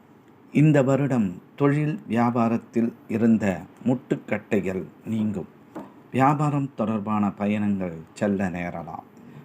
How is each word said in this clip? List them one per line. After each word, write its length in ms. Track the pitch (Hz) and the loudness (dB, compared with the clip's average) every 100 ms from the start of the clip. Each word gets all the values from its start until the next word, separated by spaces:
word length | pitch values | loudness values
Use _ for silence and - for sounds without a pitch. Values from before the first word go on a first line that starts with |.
| - - - - - | -20 -20 -20 -20 -4
இந்த 300 | 139 156 143 | 2 4 6
வருடம் 600 | 131 135 143 127 98 90 - - | 4 2 2 0 0 -4 -14 0
தொழில் 440 | 143 147 151 - - | 2 2 -2 -4 -2
வியாபாரத்தில் 840 | 113 120 120 117 117 - 117 117 - - | 0 2 2 0 0 -2 -2 -2 -4 -6
இருந்த 520 | 107 113 110 104 85 92 - 113 | 0 4 4 2 -2 -8 -6 -2
முட்டுக்கட்டைகள் 960 | - - 135 - 107 - 104 90 92 80 - | -2 -2 -6 -4 -6 -2 -2 -2 -6 -8 -14
நீங்கும். 420 | - 110 107 95 78 - - - - - - | -6 -2 -2 -4 -8 -16 -18 -18 -18 -20 -6
வியாபாரம் 640 | 123 135 147 151 143 139 | 2 2 2 0 -2 -4
தொடர்பான 560 | - 107 110 104 107 101 | -4 -4 -2 -2 0 0
பயணங்கள் 640 | - 104 107 104 98 90 82 78 | 0 -2 0 0 -2 -4 -8 -14
செல்ல 360 | - 104 98 95 | -4 -2 0 -2
நேரலாம். 520 | 87 87 85 78 - - - - - | -4 -6 -8 -12 -14 -18 -20 -20 -20